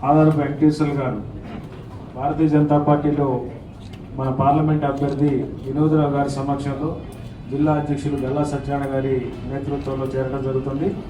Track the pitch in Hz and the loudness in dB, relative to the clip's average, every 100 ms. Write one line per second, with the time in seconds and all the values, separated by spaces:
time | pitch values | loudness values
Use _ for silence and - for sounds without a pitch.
0 | 139 151 156 151 143 143 151 147 151 135 | 4 6 6 4 0 4 4 4 0 0
1 | 131 104 - - - - - - - - | -2 -4 -8 -12 -12 -12 -14 -14 -16 -16
2 | - 127 139 147 160 151 147 147 147 147 | -14 -4 -4 2 4 4 6 4 4 2
3 | 147 143 139 127 123 - - - - - | 4 2 0 0 -4 -12 -16 -16 -14 -14
4 | - 131 131 135 139 151 156 151 139 135 | -12 -4 -2 2 4 6 4 2 2 0
5 | 143 135 147 131 - - 131 135 156 156 | 0 2 2 2 -2 -6 -6 2 4 4
6 | 143 143 139 139 139 139 139 135 151 170 | 4 2 0 -2 -2 -2 -2 -4 -4 -6
7 | - - - - - 139 156 147 143 143 | -10 -12 -14 -14 -8 0 2 2 0 -2
8 | 147 139 127 143 143 143 139 143 139 135 | -2 -2 -2 0 0 -2 -2 -2 -2 0
9 | 135 131 117 - 123 135 139 139 139 135 | 0 0 -2 -8 -8 -6 -4 -4 -4 -4
10 | 131 131 131 135 131 131 135 139 175 - | -4 -2 -2 -2 -2 -2 -2 -2 -2 -4
11 | - | -8